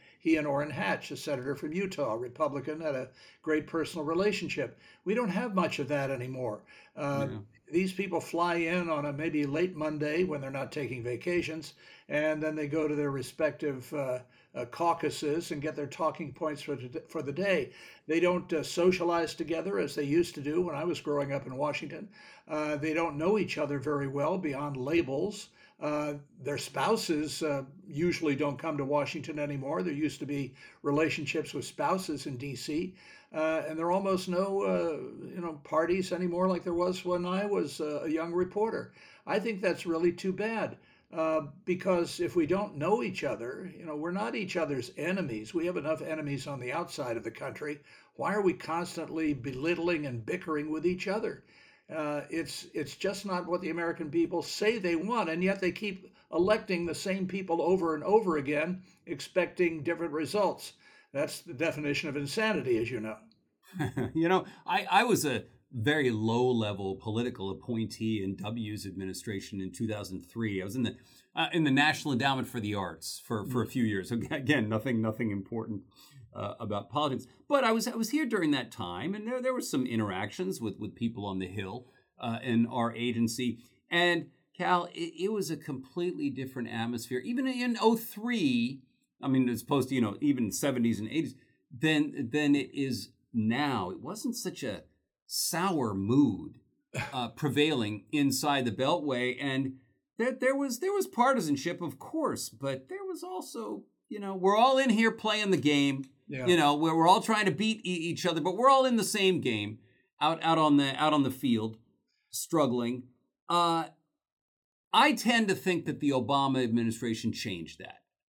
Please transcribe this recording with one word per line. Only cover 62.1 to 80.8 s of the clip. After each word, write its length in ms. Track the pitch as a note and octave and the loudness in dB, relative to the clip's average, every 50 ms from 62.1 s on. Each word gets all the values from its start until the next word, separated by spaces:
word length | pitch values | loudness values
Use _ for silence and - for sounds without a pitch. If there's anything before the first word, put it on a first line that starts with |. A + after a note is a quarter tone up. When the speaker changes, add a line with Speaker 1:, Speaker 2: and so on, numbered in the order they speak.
| C3 | -4
Speaker 1:
insanity, 640 | D3 C#3+ C#3+ - A3 A3 A3 G3+ D3+ A#2+ B2+ A#2+ | -4 -4 -4 -2 0 0 2 0 0 2 2 2
as 120 | A2 A#2 A#2+ | 2 0 -2
you 120 | C3 A2 | -4 -6
know. 160 | G#2+ G#2+ A2 - - - _ _ _ _ _ _ _ - - | -6 -8 -10 -12 -16 -20 _ _ _ _ _ _ _ -10 -6
Speaker 2:
<laughs> 360 | F3+ D3 A2+ - C#3 A#2 - - | -4 -4 -2 -2 -2 -4 -2 0
You 140 | D#3+ E3 F3 | 2 4 4
know, 160 | F#3 F3 - - - - - | 4 4 2 -2 -10 -12 -4
I, 220 | - F3+ G3+ F#3+ - | -2 -2 0 2 4
I 140 | F3+ G3+ A#3+ | 4 4 6
was 220 | B3 F#3+ - D#3 | 6 4 4 2
a 180 | C#3+ B2 G2+ - - - _ _ _ C3+ | 2 -2 -2 -4 -8 -16 _ _ _ -6
very 360 | A#2 A2 D3 D3+ D#3 C#3 B2 | 0 2 4 4 4 4 4
low-level 880 | A2+ G#2+ A2 A2 A2+ A#2+ B2+ B2+ B2 A2+ A2 G#2 G2+ F#2+ G2 F#2+ F#2+ - | 4 2 2 2 4 4 4 4 4 2 2 0 -2 -4 -4 -4 -4 -4
political 500 | - A2 G#2+ A#2 A#2+ B2 A#2+ - F#2+ G2 | -4 -4 -2 -2 -2 -2 -4 -6 -6 -6
appointee 720 | F#2 - - - A#2 A2+ A2 G2+ - - A2 A2 A2 G2+ F#2+ | -6 -6 -6 -4 -4 -2 -4 -4 -4 -4 -2 -2 0 -2 -2
in 140 | G2 F#2+ | -4 -4
W's 480 | F#2 G2 G#2 A#2 A#2+ G#2+ G#2 G#2 G2 G2+ | -6 -6 -6 -6 -6 -6 -6 -6 -8 -8
administration 720 | G2 F2+ F#2+ F#2+ F#2+ F2+ - - A2+ G2+ G2 - - G#2+ G2 | -8 -8 -6 -6 -6 -6 -8 -8 -6 -6 -6 -6 -8 -8 -6
in 120 | F#2+ F#2 | -6 -6
two 160 | F2+ - A2 | -6 -4 -4
thousand 360 | A2 G#2 G#2 G2 F#2 F#2+ F2+ - | -4 -4 -6 -6 -8 -10 -10 -12
three. 380 | - - A#2 A2+ G#2+ G2 F#2+ | -10 -6 -4 -4 -2 -2 -4
I 40 | F#2 | -4
was 100 | G2+ G#2+ | -4 -4
in 80 | C3 A#2 | -2 -2
the, 120 | G#2 - - - - - - _ _ - | -2 -4 -8 -14 -20 -20 -20 _ _ -6
uh, 120 | - D#3+ - | -4 -2 0
in 140 | - E3+ D#3 | 0 2 4
the 60 | C#3+ | 4
National 420 | C3 C#3+ D3 D#3 C#3 - - D3+ C3 | 4 6 4 4 2 0 0 0 0
Endowment 340 | A2+ C#3 C#3 C3+ C3 A2+ | 2 2 2 2 0 -2
for 140 | - - A#2+ | -4 -4 -4
the 140 | G2+ G#2 G#2 | -4 -2 -2
Arts 460 | G2+ F#2+ E2+ D#2+ - - - - - - | -2 -4 -4 -6 -10 -10 -12 -12 -10 -6
for, 200 | - A#2 G#2 G2 | -4 -4 -4 -2
for 160 | F#2 B2 B2 | -2 -2 -2
a 60 | G#2+ | -2
few 160 | - - C3+ A#2 | 0 0 2 2
years. 280 | A2 G2+ F#2+ F2 - | 2 2 0 -2 -2
Ag-, 200 | A#2+ A#2 - - | -4 -4 -4 -4
again, 380 | D#3+ C#3+ C3 A#2 D3+ B2+ G#2+ G#2+ | -6 -2 2 2 2 2 2 0
nothing, 320 | A2 G#2+ - C#3 A#2 A2+ | 0 -2 0 0 0 0
nothing 300 | A2 A2 G#2+ - A#2+ G#2+ | 0 0 -2 -2 -2 -2
important, 500 | G2+ G2 F#2+ - A#2 A2+ G2+ - G#2+ G#2 - - _ - - - C#3+ C3+ A2 - - | -2 -4 -6 -6 -6 -6 -6 -6 -8 -8 -10 -14 _ -20 -20 -20 -20 -20 -20 -14 -10
uh, 180 | G2+ G2+ G2+ - - | -8 -8 -6 -8 -8
about 300 | A2+ G2 G#2 G2+ G2+ - | -6 -4 -4 -6 -4 -4
politics. 360 | B2 D3 D3+ C#3+ B2+ A2+ - - - - _ | -2 0 0 0 0 -4 -6 -10 -20 -14 _
But 160 | - D4 C#4 B3 | 2 2 4 4
I 80 | A3+ | 4
was, 160 | A3+ A3+ - | 4 2 0
I 80 | A#3+ A3+ | -2 -2
was 140 | A3+ A3 G#3+ | -4 -2 -2
here 160 | C#4+ D#4 D#4+ | 0 -2 0
during 260 | A3+ A3 G3 E3 D3+ | 0 0 2 2 2
that 200 | C#3+ C3 A#2+ B2 | 2 2 0 -4
time, 420 | - - F#2+ F2 F2 F#2 B2 F3 G3+ | -8 -8 -6 -6 -6 -4 -4 -4 -4
and 140 | G#3+ G#3 | -6 -6
there, 140 | A3+ B3+ B3+ | -6 -4 -2
there 120 | B3 C4 B3+ | -2 -2 -2
were 80 | B3+ | -2
some 240 | B3 - - C3 B2 | -2 -2 0 0 0
interactions 720 | - A2+ A2 G#2+ G2+ F#2 F#2+ G#2 G#2+ - - F#3 F#3+ F#3 C3+ | 2 0 0 0 0 -2 -4 -4 -4 -4 -4 -4 -4 -4 -4
with, 200 | A#2 G#2+ - | -4 -6 -6
with 160 | - | -6